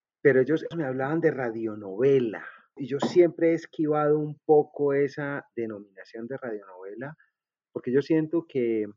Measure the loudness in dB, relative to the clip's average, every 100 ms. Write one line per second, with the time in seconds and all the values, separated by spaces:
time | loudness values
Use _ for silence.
0 | _ _ 4 4 4 0 -2 -6 -4 -4
1 | -4 0 0 0 -4 -4 -6 -8 -10 0
2 | 2 4 2 -4 -10 -18 _ -14 -8 -4
3 | 2 4 4 4 2 0 -4 -4 -2 0
4 | 2 2 0 -6 4 4 4 0 0 2
5 | 0 -2 -6 -8 -8 -8 -8 -8 -14 -20
6 | -18 -14 -10 -10 -8 -10 -12 -16 -14 -12
7 | -14 -14 _ _ _ _ _ -8 0 2
8 | 4 2 2 -2 -2 -2 0 0 -2